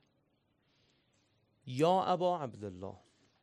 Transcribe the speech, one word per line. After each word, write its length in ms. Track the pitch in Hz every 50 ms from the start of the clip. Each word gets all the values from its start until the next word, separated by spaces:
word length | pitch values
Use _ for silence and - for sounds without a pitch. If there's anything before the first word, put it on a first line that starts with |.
| _ _ _ _ _ _ _ _ _ _ _ _ _ _ _ _ _ _ _ _ _ _ _ _ _ _ _ _ _ _ _ _ -
یا 360 | 127 127 127 156 170 185 190 -
ابا 360 | - 180 165 180 180 175 165
عبدالله. 560 | 143 120 104 101 104 101 90 90 95 98 98 - _ _ _ _ _ _ _ _